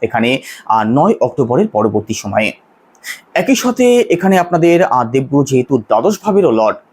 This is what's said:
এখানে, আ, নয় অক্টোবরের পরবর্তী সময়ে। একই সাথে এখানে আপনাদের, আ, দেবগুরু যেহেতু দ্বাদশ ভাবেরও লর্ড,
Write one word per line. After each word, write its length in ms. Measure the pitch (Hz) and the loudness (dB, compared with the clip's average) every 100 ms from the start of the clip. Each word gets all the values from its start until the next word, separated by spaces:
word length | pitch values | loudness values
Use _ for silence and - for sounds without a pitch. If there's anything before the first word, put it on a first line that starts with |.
এখানে, 400 | 113 117 117 131 - - - | -6 -2 0 -2 -6 -12 -2
আ, 180 | 110 | -2
নয় 300 | 107 131 180 226 | 0 2 2 0
অক্টোবরের 460 | 123 - 117 127 220 | -2 -2 -2 0 0
পরবর্তী 460 | 107 107 104 104 | 0 -2 -2 -6
সময়ে। 380 | 107 101 107 107 - _ _ _ _ - - _ | -8 -6 -4 -4 -6 _ _ _ _ -18 -18 _
একই 220 | 170 - 262 | -4 -2 -2
সাথে 440 | 254 247 247 240 | -2 0 2 2
এখানে 400 | - 170 190 185 | 2 0 2 2
আপনাদের, 440 | 175 175 170 170 | 2 2 4 4
আ, 200 | 185 123 | 2 0
দেবগুরু 400 | 117 131 131 139 | 0 -2 0 0
যেহেতু 340 | 139 131 127 131 | 0 0 0 -2
দ্বাদশ 420 | 107 110 160 202 | 0 0 0 -2
ভাবেরও 280 | 214 202 170 | -2 0 2
লর্ড, 260 | 110 110 98 _ | 2 0 -2 _